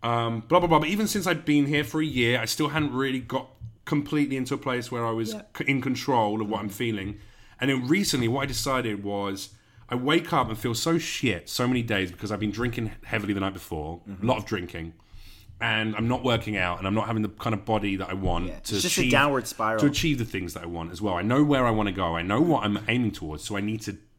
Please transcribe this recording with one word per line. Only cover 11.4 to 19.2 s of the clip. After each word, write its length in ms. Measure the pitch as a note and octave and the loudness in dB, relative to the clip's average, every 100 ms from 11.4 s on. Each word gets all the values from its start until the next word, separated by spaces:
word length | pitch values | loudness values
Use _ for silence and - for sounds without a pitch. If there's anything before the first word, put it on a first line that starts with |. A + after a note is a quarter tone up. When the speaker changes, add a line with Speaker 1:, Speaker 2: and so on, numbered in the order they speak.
| - | -4
Speaker 1:
so 180 | - B2 | -2 2
many 160 | B2+ | 2
days 300 | A#2 G#2 F#2 | 2 0 0
because 180 | F2+ G#2+ | -4 -6
I've 80 | G#2 | -2
been 120 | G#2+ | -2
drinking 400 | G2+ A#2+ A#2 A2+ - | -2 -2 -2 -4 -6
heavily 280 | - A2 G2+ | -4 -4 0
the 80 | G2+ | 0
night 140 | G2 | 0
before, 480 | F#2+ - D#2+ D2+ E2+ - | -4 -8 -8 -8 -10 -14
Speaker 2:
Mm-hmm. 140 | G2 | -4
Speaker 1:
a 20 | G#2+ | 0
lot 80 | B2 | 0
of 60 | |
drinking, 480 | A2 G#2 E2+ F2 E2 - - - - - - - | 0 -4 -4 -8 -10 -12 -20 -20 -20 -20 -20 -4
and 360 | A#2 A2 A2 G#2 | 0 0 0 0
I'm 100 | A2+ | 0
not 160 | B2 | 2
working 340 | B2+ A#2 A2+ G#2 | 2 2 0 0
out, 220 | F2+ E2+ | 0 0
and 80 | F#2+ | 0
I'm 80 | |
not 120 | G#2 G#2 | 0 0
having 160 | A2 | 0
the 80 | G#2+ | -2
kind 240 | - - | -2 -4
of 100 | G#2+ | -4
body 320 | F#2+ A2 G#2 F#2+ | 0 0 0 -2
that 120 | F2+ | -4
I 40 | |
want 320 | F#2+ F#2 E2+ F2 | -2 0 0 -2
Speaker 2:
Yeah. 60 | D#2+ | -6
Speaker 1:
to 140 | - | -4
Speaker 2:
It's 80 | G#2 | -2
just 160 | F3 F3+ | 0 2
a 20 | |
Speaker 1:
achieve, 100 | C#3 | 4
Speaker 2:
downward 380 | B2 | 6